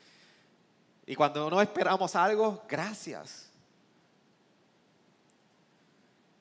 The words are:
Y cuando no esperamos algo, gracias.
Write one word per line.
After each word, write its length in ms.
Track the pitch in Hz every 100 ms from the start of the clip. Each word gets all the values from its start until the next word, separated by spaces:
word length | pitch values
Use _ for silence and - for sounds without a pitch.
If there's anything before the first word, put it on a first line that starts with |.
| _ - - _ _ _ _ _ _ _ -
Y 100 | 131
cuando 340 | 147 147 151
no 120 | 185
esperamos 540 | 208 - 180 185 185 185
algo, 480 | 185 214 220 202 -
gracias. 840 | - 185 220 - 104 73 - - _ _ _ _ _ _ _ _ _ _ _ _ _ _ _ _ _ _ _ _ _ _ _ _ _ _ _ _ _